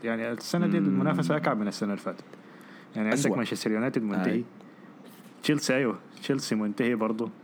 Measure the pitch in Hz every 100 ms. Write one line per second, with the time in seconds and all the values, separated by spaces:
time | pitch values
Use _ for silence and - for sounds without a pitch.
0 | 117 113 117 117 - 175 - 165 151 135
1 | 143 170 170 151 151 117 104 - 104 101
2 | - - - - - - - - - 113
3 | 107 123 143 101 110 107 110 110 127 127
4 | 107 95 92 90 - - - - - -
5 | - - - - - 147 - 131 127 95
6 | - - - 135 - 110 107 101 120 113
7 | 113 110 110 -